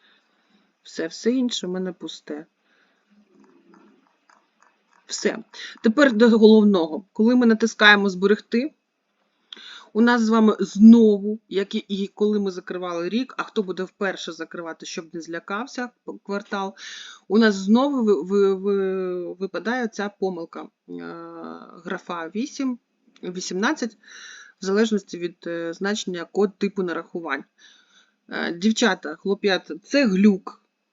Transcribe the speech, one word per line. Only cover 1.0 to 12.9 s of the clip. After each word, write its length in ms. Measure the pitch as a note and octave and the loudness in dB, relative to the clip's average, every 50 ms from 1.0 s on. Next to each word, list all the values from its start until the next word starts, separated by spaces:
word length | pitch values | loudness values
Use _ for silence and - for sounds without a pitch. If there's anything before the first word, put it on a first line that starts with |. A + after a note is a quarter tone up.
| E3 E3 | -8 -8
все 240 | - - - A3 | -8 -6 -4 -2
інше 360 | B3+ C4 B3 A#3+ - - - F3+ | 0 0 -2 -4 -4 -6 -8 -8
в 20 | |
мене 240 | F3+ F#3 F#3 F#3 F3 | -6 -6 -6 -8 -8
пусте. 520 | - - E3 - - _ - D3+ D3 E3 _ _ _ _ _ _ _ _ _ _ _ _ _ _ _ _ _ _ _ _ _ _ _ _ _ _ _ _ _ _ _ _ _ _ _ _ _ _ _ _ _ _ _ _ _ _ _ _ _ _ _ _ | -10 -14 -16 -16 -16 _ -14 -14 -14 -14 _ _ _ _ _ _ _ _ _ _ _ _ _ _ _ _ _ _ _ _ _ _ _ _ _ _ _ _ _ _ _ _ _ _ _ _ _ _ _ _ _ _ _ _ _ _ _ _ _ _ _ _
Все. 320 | - - - - - - A3+ - _ - - - - - - - | -14 -8 -6 -4 -4 -4 -6 -10 _ -18 -18 -18 -18 -8 -2 0
Тепер 300 | A#3 A3 D4 C#4+ C4+ A3+ | 2 4 4 4 4 4
до 160 | G#3 A#3+ A#3 | 6 6 6
головного. 760 | A3+ A3 A3 G#3+ A3 A3 G#3 G#3 G3+ F3+ E3 D#3 D#3 - - _ _ | 6 8 8 8 8 8 8 6 4 2 0 -2 -4 -8 -12 _ _
Коли 220 | - A3 A#3 B3+ | 0 2 4 4
ми 100 | B3 B3 | 4 4
натискаємо 640 | A3+ A3+ A3 A3+ A3 - - G#3+ G#3 G#3 G3+ G3 G3+ | 4 4 4 2 -2 0 2 4 4 6 4 4 0
"Зберегти", 640 | F3+ F3+ F#3+ G3+ G#3 - - _ - A#3 C4 D#4 - _ _ _ _ _ _ _ _ _ _ _ _ _ _ _ - - - - - - - _ - | 0 0 2 2 2 0 -2 _ -4 -2 -2 -4 -8 _ _ _ _ _ _ _ _ _ _ _ _ _ _ _ -20 -20 -20 -20 -20 -20 -18 _ 0
у 80 | G#3+ | 2
нас 200 | A#3 A#3+ A#3+ A#3+ | 4 4 4 4
з 80 | A3+ G#3+ | 2 2
вами 260 | A3+ A3+ A3 G#3+ - - | 4 4 6 4 4 2
знову, 800 | G3 G3 - G3 G#3+ A3+ A#3 A#3 A3+ G#3+ G3+ G3 G3 G#3 G#3+ A3 _ - | 0 -4 4 8 10 10 10 10 8 6 4 2 -2 -6 -8 -8 _ -8
як 260 | - F#3 G3 G3 - | -4 -4 -4 -4 -6
і, 100 | G#3+ - - | -8 -8 -6
і 200 | G3+ F#3+ G3+ - | -6 -6 -6 -8
коли 320 | _ - G#3 G#3 G#3+ G#3 | _ -2 0 0 0 0
ми 120 | G3+ G3 | -2 -4
закривали 580 | F3+ F#3 F3+ - F#3+ F3+ F3+ F3+ | -6 -8 -10 -10 -10 -8 -8 -8